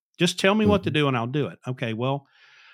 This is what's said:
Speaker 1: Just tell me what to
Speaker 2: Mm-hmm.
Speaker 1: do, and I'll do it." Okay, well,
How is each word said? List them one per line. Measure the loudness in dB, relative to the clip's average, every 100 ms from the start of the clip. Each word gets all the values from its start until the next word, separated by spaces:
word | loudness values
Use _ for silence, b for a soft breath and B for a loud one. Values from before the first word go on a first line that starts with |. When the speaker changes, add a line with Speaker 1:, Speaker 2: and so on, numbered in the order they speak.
| _ -2
Speaker 1:
Just | -2 2
tell | 2
me | 4 4
what | 2
to | 2
Speaker 2:
Mm-hmm. |
Speaker 1:
do, | 0 0
and | 0
I'll | -2
do | -4 -4
it." | -6 -12
Okay, | -8 -6
well, | -4 -4 -4 b b b b b